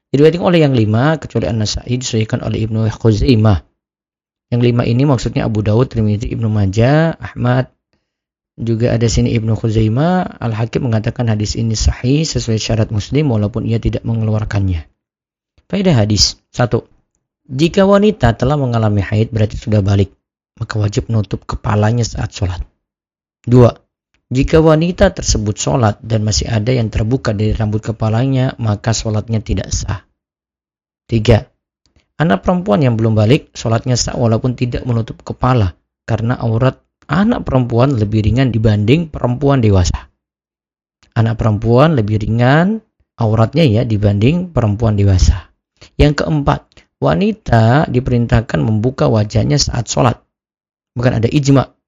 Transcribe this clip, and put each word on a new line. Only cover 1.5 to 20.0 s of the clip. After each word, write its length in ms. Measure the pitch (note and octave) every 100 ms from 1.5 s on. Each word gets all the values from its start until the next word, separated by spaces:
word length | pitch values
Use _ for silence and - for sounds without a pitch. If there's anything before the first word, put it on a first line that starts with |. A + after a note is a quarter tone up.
An-Nasa'i, 480 | A2 G#2+ - A#2+ B2
disahihkan 400 | B2+ A2+ G#2+ A#2+
oleh 240 | A2+ G#2+
Ibnu 240 | A2 A2 A2
Khuzaimah. 800 | - A2+ G#2 - A2 A2 F2 - _ _ _ _ _ _ _ _
Yang 140 | A#2+
lima 240 | B2 A#2+ A2+
ini 160 | A#2+
maksudnya 480 | D3+ A#2+ A#2 - A2+
Abu 80 | A2
Dawud, 320 | G#2+ A2 C3
Tirmidzi, 400 | A#2 G#2+ G#2 -
Ibnu 160 | A#2+ A2+
Majah, 720 | G#2+ F#2+ G#2+ B2 D3+ E3 -
Ahmad. 480 | - - A#2+ B2+ B2+ _ _ _ _ _ _ _ _
Juga 400 | - A2+ A2+ A#2+
ada 160 | A2+ A#2
sini 240 | B2 A#2
Ibnu 240 | A2+ A2 G#2+
Khuzaimah. 800 | A2+ A2 G#2+ A#2+ E3 F#3 - -
Al-Hakim 480 | A#2 G#2+ A#2 - B2
mengatakan 400 | A2 A2+ - A2+
hadis 320 | G#2+ G#2+ -
ini 160 | A2+
sahih 480 | G#2+ B2+ - B2 D3
sesuai 400 | D#3+ B2+ A2+ A2
syarat 320 | - A2 A2
Muslim 320 | G#2+ - C#3 D3+
walaupun 400 | A2 G#2 A2+ G#2+
ia 80 |
tidak 320 | A2+ A2 G#2+ A#2
mengeluarkannya. 800 | A2+ A2 G#2+ G#2 G#2 G2 E2 - _ _ _ _ _ _ _ _
Faedah 280 | F#3+ F#3
hadis. 440 | B2 G#2 G2+ - - _
Satu, 320 | - A#2+ A2+ - _ _ _ _ _ -
jika 400 | C3 E3 G3+ G3
wanita 480 | G3+ G#3 G#3 A#2
telah 240 | A2 B2 D3
mengalami 400 | B2+ A#2 A2 G#2
haid 320 | F2 G#2+ A2+
berarti 240 | A2 G#2
sudah 240 | - A2+ G#2+
balik, 320 | G2 G2+